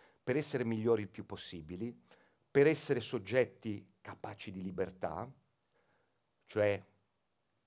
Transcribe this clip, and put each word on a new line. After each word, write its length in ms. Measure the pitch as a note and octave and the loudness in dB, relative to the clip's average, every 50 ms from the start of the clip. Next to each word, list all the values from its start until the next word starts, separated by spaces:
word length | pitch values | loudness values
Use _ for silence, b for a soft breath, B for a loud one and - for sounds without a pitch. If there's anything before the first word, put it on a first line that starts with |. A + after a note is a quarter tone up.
| b b b b b | b b b b b
per 140 | - B2+ | -2 0
essere 260 | D3 D3+ - - B2+ A#2+ | 0 -2 -2 -2 -2 -2
migliori 380 | A2+ A2+ A2 A2 A#2 A#2 G#2+ | 0 -2 0 2 4 4 2
il 80 | G#2 G2 | 2 -4
più 160 | - - G2 | -10 -14 -12
possibili, 720 | - - - - - - E2+ D#2 D#2 F2+ F2+ A2+ A#2+ A#2+ - b b b b b b b b b _ | -12 -12 -12 -12 -12 -12 -12 -10 -10 -8 -8 -8 -8 -8 -12 b b b b b b b b b _
per 160 | - C#3 C#3 | 6 8 8
essere 340 | D#3 D#3 D3 - - C#3 A#2+ | 8 6 4 2 0 0 0
soggetti 920 | A2 - - A#2 F#2+ F#2+ A#2 C3 A#2+ G#2 - - - A2+ G#2 G2+ - - _ _ | -2 -2 -4 -6 -2 0 4 4 4 2 0 -8 -6 -6 -6 -6 -8 -16 _ _
capaci 500 | - - - - - - - - - G#2+ | -16 -16 -14 -12 -10 -12 -10 -12 -12 -10
di 100 | F#2+ F#2+ | -8 -6
libertà, 640 | F#2 F#2+ F#2 F#2 F#2 F2+ - - - E2+ D#2+ F2 A#2 B2+ C#3 _ _ _ _ _ _ _ _ _ _ _ _ _ _ _ _ _ _ _ _ _ _ | -6 -6 -2 -2 -4 -4 -4 -6 -6 -6 -4 -6 -8 -10 -12 _ _ _ _ _ _ _ _ _ _ _ _ _ _ _ _ _ _ _ _ _ _
cioè 380 | - - G#2 G#2 G#2 G2+ F#2+ F#2+ _ _ _ _ _ _ _ _ _ _ _ _ _ _ _ _ | -4 0 2 2 2 2 0 -4 _ _ _ _ _ _ _ _ _ _ _ _ _ _ _ _